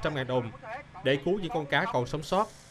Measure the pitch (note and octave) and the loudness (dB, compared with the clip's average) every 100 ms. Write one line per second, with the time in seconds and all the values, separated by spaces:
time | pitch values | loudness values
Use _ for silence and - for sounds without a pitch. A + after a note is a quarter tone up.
0 | D#3+ D3+ B2+ B2+ A#2 - - - - - | -2 -2 0 0 0 -6 -10 -10 -10 -4
1 | C3 C#3 E3+ G3+ E3+ D#3+ D3 C#3+ F3+ C3 | 0 2 2 0 0 -2 2 2 2 0
2 | B2 D3+ D#3 F3+ G#3+ - - | 0 -2 0 2 2 -4 -14